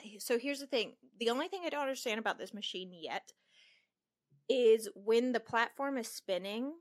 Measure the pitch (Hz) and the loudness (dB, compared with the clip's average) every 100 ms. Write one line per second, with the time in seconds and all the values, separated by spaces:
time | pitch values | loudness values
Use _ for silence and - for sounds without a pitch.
0 | 220 202 - 240 262 277 277 262 202 - | -12 -14 -2 0 0 -4 -2 -2 -2 -6
1 | - - 226 247 349 392 339 285 277 262 | -20 -2 0 0 -2 -4 -4 -2 -2 -2
2 | 254 214 214 - 190 208 - 185 185 180 | -2 -2 0 -2 -6 -8 -8 -8 -10 -10
3 | 151 120 - _ _ _ - _ _ _ | -6 -6 -8 _ _ _ -20 _ _ _
4 | _ _ _ _ - 262 240 226 202 - | _ _ _ _ -2 4 8 8 4 -6
5 | 202 226 247 233 220 233 233 - 277 269 | 2 4 4 0 0 2 0 0 -4 -2
6 | 226 - - 180 190 214 269 330 | -6 -10 -4 -4 -2 -6 -6 -8